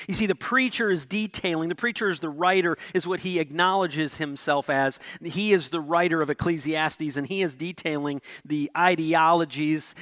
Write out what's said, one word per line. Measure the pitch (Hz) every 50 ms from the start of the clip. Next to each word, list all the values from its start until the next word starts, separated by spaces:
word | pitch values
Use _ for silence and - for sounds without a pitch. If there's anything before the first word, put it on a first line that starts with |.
| -
You | - 185
see, | 160 220
the | 190 180
preacher | - - - 240 262 254 233 - - 233 208
is | 185 160 135
detailing, | 131 180 214 214 196 - - - 185 165 160 160 165
the | 175
preacher | - - 240 220 - 170 196
is | 170 143
the | 170 160
writer, | 143 147 175 180 190 190 175 175 160 - - - -
is | 180 160
what | 175 185 175
he | - 185 180 165
acknowledges | 160 135 147 170 175 185 190 196 185 165 139 160 156 139 -
himself | - 156 143 139 135 - 160 143 143 135 -
as. | 143 139 135 135 - - - - - - 160
He | 165 135 180 208 214 202
is | 180 143 -
the | 175 165
writer | 151 147 170 170 175 175 165 165
of | 151 139
Ecclesiastes, | 147 - - 170 170 156 131 151 160 156 156 151 - - 156 147 127
and | 143 143
he | 143 190 190 190
is | 170 131
detailing | 127 160 175 180 - - 165 151 147 143 147 143 135 - - - - -
the | - 151 151 143 - -
ideologies, | 160 175 185 180 160 160 156 165 160 160 165 175 170 165 143 131 143 151 151 156 156 - - - -